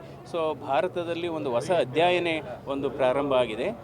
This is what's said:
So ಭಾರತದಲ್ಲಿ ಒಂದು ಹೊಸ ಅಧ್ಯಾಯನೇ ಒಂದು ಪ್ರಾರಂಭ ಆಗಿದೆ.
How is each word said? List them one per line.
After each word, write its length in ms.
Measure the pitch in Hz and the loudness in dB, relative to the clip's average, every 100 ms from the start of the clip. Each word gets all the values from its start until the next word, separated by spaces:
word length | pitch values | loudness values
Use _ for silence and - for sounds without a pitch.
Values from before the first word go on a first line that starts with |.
| - - - | -8 -16 -8
So 240 | 170 156 151 | -2 -2 -4
ಭಾರತದಲ್ಲಿ 720 | 143 143 175 180 170 170 175 | 0 2 2 -2 -4 -4 -4
ಒಂದು 240 | 160 156 | -2 0
ಹೊಸ 200 | 120 - | 0 2
ಅಧ್ಯಾಯನೇ 720 | 170 131 143 175 180 170 160 135 - - | 2 2 4 4 4 2 -2 -4 -10 -6
ಒಂದು 240 | 139 139 | -2 -2
ಪ್ರಾರಂಭ 440 | - 127 135 139 | 2 2 4 2
ಆಗಿದೆ. 340 | 127 123 110 165 240 | 2 2 0 -4 -6